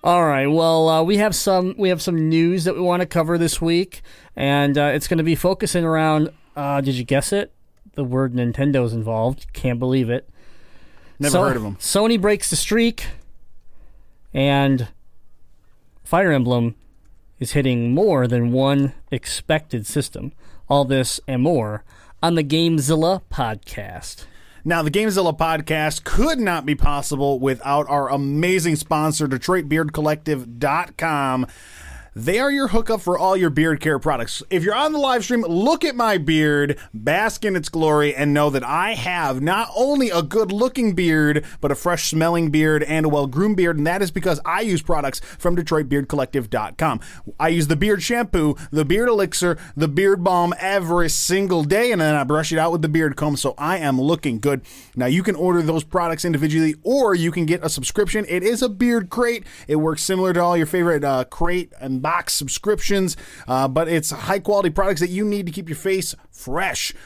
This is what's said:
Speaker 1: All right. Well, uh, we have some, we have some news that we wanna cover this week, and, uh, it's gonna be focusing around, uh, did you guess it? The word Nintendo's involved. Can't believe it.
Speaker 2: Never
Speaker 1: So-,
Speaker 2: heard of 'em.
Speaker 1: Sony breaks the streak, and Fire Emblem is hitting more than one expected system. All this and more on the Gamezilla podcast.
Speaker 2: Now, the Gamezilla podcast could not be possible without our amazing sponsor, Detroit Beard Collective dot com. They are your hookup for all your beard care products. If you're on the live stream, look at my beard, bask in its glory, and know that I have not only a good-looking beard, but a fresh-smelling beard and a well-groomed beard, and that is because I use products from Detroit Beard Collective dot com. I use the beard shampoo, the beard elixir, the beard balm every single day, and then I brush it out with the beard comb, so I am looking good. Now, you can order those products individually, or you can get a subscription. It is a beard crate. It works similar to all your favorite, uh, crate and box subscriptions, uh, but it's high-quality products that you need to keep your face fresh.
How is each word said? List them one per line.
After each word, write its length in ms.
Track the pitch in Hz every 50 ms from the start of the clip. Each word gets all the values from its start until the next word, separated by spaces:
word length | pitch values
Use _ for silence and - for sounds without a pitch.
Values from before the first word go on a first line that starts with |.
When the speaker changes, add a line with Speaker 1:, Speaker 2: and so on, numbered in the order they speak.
| -
Speaker 1:
All 220 | 160 175 180 170
right. 200 | 156 143 135 135
Well, 420 | 143 151 165 165 165 160 160 160 160
uh, 120 | 160 160 160
we 140 | 170 208
have 180 | 202 208 214 185
some, 400 | - - 202 190 185 180 185 190 -
we 100 | 202 185
have 140 | 180 170 -
some 260 | - 175 165 156 156
news 360 | 160 165 165 170 180 190 160
that 100 | 175 -
we 60 | 151 180
wanna 240 | 180 175 180 180
cover 320 | 175 - 170 160 156 170 170
this 200 | 170 165 - -
week, 420 | 165 165 170 170 190 180 - - - - - - - - -
and, 400 | - - 139 143 143 143 143 143
uh, 140 | 147 143 147 131
it's 140 | 147 - -
gonna 140 | 185 165 156
be 120 | 160 165
focusing 480 | - - 180 190 - - - - 180 165
around, 460 | 165 160 160 156 156 156 156 151 - - - - _ -
uh, 260 | 147 143 143 143 139 139
did 120 | 135 135
you 80 | 123 123
guess 280 | - 139 139 - - -
it? 200 | 202 208 - - _ - _ _ _ - - _
The 100 | - 139
word 300 | 123 123 131 135 127 120
Nintendo's 580 | 123 120 120 117 - 139 143 139 135 123 117 110
involved. 540 | 117 110 113 113 113 113 123 135 - - - -
Can't 240 | - - 131 120 117
believe 320 | 127 127 131 135 127 110
it. 180 | 120 135 - - - - - - - - - - - - - - - - - - - -
Speaker 2:
Never 140 | 143 147 175
Speaker 1:
So-, 100 | 180 -
Speaker 2:
heard 120 | 139 131
of 80 | 120 107
'em. 120 | 104 98
Speaker 1:
Sony 440 | - - - - 196 214 226 233 220
breaks 300 | 180 208 214 202 - -
the 60 | 175
streak, 500 | - - - 214 226 233 233 220 - - - - - - - - - - - - - - - - - - - - - - - - _ - - -
and 540 | 127 135 139 139 139 139 139 135 127 120 107 - - - - - - - - - - - - - - _ - - - _ - _ - -
Fire 300 | - - 170 196 185 156
Emblem 420 | 135 123 123 123 123 117 117 110 - - - _ - _ - - - - - - -
is 120 | 131 120 -
hitting 420 | 147 139 131 123 120 117 120 123
more 320 | 151 202 214 175 135 127
than 260 | 120 120 123 117 120 120
one 400 | 131 135 135 143 139 139 139 - - - -
expected 760 | - 120 - - - - - - 160 156 156 - - 120 104
system. 460 | - - 147 131 - - - - 135 - - - - - - - -
All 160 | 139 143 143
this 340 | 127 135 135 127 - - - -
and 160 | - 135 123 123
more 400 | 156 180 143 110 107 107 104 - - - - - - - - -
on 120 | 170 170
the 100 | 165 156
Gamezilla 800 | 139 151 160 165 170 165 156 131 135 160 156 160 170 190 180 - -
podcast. 960 | - - 131 113 110 101 - - - - 104 95 92 87 - - - - - - - - - - - - -
Speaker 2:
Now, 140 | - 170 170 160
the 80 | 151
Gamezilla 460 | 143 196 214 220 190 190 185 170 151
podcast 680 | - 165 165 160 156 151 - 175 156 151 156 147 - -
could 360 | - - - 226 311 320 262
not 240 | 226 196 175 165 131
be 100 | 143 147
possible 640 | 143 - 156 147 143 143 - 147 135 143 139 139 127
without 480 | 127 139 131 117 - 139 143 147 147 -
our 180 | 143 143 139 127
amazing 680 | 135 139 143 139 139 147 165 180 185 185 160 170 156
sponsor, 500 | 151 - - 165 151 151 160 151 - 156
Detroit 420 | 139 135 123 - - 185 185 160 139
Beard 240 | 151 160 160 151 151
Collective 680 | 165 151 151 151 151 - 156 151 135 123 117 117 117
dot 380 | 135 143 143 160 180 - -
com. 500 | - - 165 156 147 139 135 127 127 127 123 - - - - - - - - - - - - -
They 220 | 110 110 139 185 220
are 100 | 262 285
your 200 | 285 277 277 247
hookup 320 | 180 233 226 - 220 208
for 180 | 170 180 180 170
all 180 | 165 185 190
your 140 | 190 185 165
beard 300 | 143 160 156 165 156 139
care 180 | - 160 151 135
products. 420 | - 156 147 123 117 113 - - - -
If 140 | 190 180 156
you're 100 | 190 208
on 200 | 240 294 311 311
the 80 | 294
live 240 | 285 269 254 247 196
stream, 160 | - 247 233
look 440 | 220 170 170 175 202 269 320 330 -
at 120 | 311 277
my 200 | 240 240 220 208
beard, 600 | 185 147 151 160 156 156 151 147 147 143 143 139 - - - -
bask 500 | 110 107 135 151 185 214 226 - - -
in 120 | 208 196
its 120 | 180 151 -
glory, 460 | - 165 160 156 151 147 147 147 135
and 180 | 131 143 147 143
know 180 | 147 147 151
that 120 | 135 135 123
I 320 | 120 143 165 180 208 226
have 480 | - 113 185 180 175 160 139 131 127 139
not 260 | 160 185 208 226 113 -
only 360 | 202 247 277 294 277 262 226
a 120 | 180 170 165
good-looking 720 | 131 - 220 220 190 196 208 240 254 247 262 240 220 185
beard, 500 | 165 180 170 160 156 151 147 147 151 143 - - -
but 120 | - 143 139
a 20 |
fresh-smelling 800 | - - 175 175 170 - - - 156 160 165 170 170 165 156 143
beard 320 | 156 156 156 156 151 147
and 200 | 143 156 160 156
a 40 | 156
well-groomed 480 | 147 147 139 139 127 147 190 214 214
beard, 220 | 185 185 170 165 151
and 80 | 147 160
that 120 | 175 190
is 120 | 196 175 -
because 260 | 196 - 190 165 143 -
I 160 | 156 165 190
use 200 | 226 226 185 165
products 380 | - - 170 156 143 135 131 - - - - -
from 160 | - 175 175
Detroit 320 | 170 165 - 170 156 151 127
Beard 180 | 143 143 135 -
Collective 400 | - 147 131 - - 139 120 107
dot 300 | - 117 107 101 - -
com. 220 | 165 156 127 110 - - - - - - - -
I 80 | 151 165
use 180 | 170 170 156
the 80 | 147 160
beard 260 | 147 196 208 208 196
shampoo, 540 | 170 - 240 240 240 - - 180 156 151 143 - - -
the 140 | - 151 156
beard 240 | 135 170 208 233 247
elixir, 500 | 233 202 196 170 - - 180 175 170 160 - - -
the 120 | 143 151 156
beard 340 | 139 147 196 196 196 185 170
balm 320 | 190 185 175 175 175 175 -
every 500 | 185 190 196 196 180 165 175 175 175 156
single 540 | - - - - 175 190 196 190 185 170 151
day, 260 | 147 170 208 240 247
and 100 | 233 180
then 140 | 156 156 151
I 80 | 147 139
brush 300 | 127 147 156 160 151 160
it 80 | 156
out 100 | 156 170
with 120 | 170 170 156
the 60 | 156
beard 280 | 151 165 160 151 135
comb, 200 | - 151 151 143
so 200 | 131 - 139 - -
I 200 | 143 156 185 185
am 220 | 160 143 131 127
looking 380 | 131 147 170 160 - 143 120 110
good. 240 | 101 147 143 131 - - - - - - -
Now, 120 | 123 127
you 180 | 127 135 175 185
can 100 | 214 190
order 280 | 147 170 180 180 175 165
those 200 | 151 160 165 156
products 420 | - - 185 175 170 165 156 -
individually, 520 | 175 160 143 147 156 151 160 160 156 151 156 _
or 320 | 190 254 285 262 214 190
you 160 | 170 165 170 165
can 120 | 180 170
get 200 | 151 170 175 -
a 40 | 160
subscription. 560 | - - 127 - - - 208 180 - 214 - -
It 160 | 170 180 180
is 180 | 208 240 226 254
a 60 | 247
beard 420 | 208 185 233 240 240 233 196 180
crate. 320 | - 220 247 233 240 226 185 - - - -
It 100 | - 147
works 280 | 156 156 160 160 147 -
similar 280 | - 190 185 185 185 175
to 80 | 175
all 160 | 175 175 175
your 100 | 170 160
favorite, 360 | 151 - 180 170 170 165 147 143
uh, 220 | 143 135 127 127
crate 480 | - - - 170 170 175 180 175 - - -
and 220 | - 135 131 131 131
box 300 | 156 170 175 170 - -
subscriptions, 840 | - 151 135 - - - 202 214 202 - - 202 196 190 180 151 - - - - - - -
uh, 180 | 127 131 135
but 220 | 131 131 156 165 160
it's 220 | 170 160 151 -
high-quality 600 | - - - 160 196 202 - - 208 202 196 175
products 300 | 156 - 196 190 196 147
that 80 | 175 180
you 160 | 180 190 214
need 220 | 214 202 202 196
to 60 | 175 151
keep 160 | 196 190 160
your 80 | 156
face 380 | - - 196 190 190 175 - - - _ -
fresh. 640 | _ - - - - - 196 185 - - - - - - -